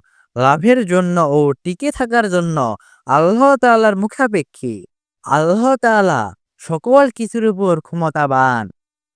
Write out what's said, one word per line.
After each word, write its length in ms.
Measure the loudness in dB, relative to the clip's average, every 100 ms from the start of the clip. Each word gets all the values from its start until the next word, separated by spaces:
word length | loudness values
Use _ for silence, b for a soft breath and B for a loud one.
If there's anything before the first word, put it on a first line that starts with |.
| -8 _ _ -2
লাভের 440 | 0 2 2 2 2
জন্য 300 | 0 0 0 0
ও 100 | 2 0 -2
টিকে 260 | -6 -6 -6
থাকার 340 | -4 -2 -2 0
জন্য 280 | -2 -2 -2 -4 -6 b b b
আল্লাহ 440 | 0 2 2 2 2
তাআলার 380 | 2 2 2 0
মুখাপেক্ষী। 800 | -4 -4 -2 -2 -6 _ -10 -10 -14 _ _ _
আল্লাহ 520 | -4 0 0 0 0 0
তাআলা 440 | 0 2 2 0 -4 -10 _ _
সকল 420 | -10 -8 2 2 2
কিছুর 340 | 0 -8 -2
উপর 300 | -2 0 0 -2
ক্ষমতাবান। 840 | -4 -6 -4 -2 0 2 2 0 -6 -14 _ _ _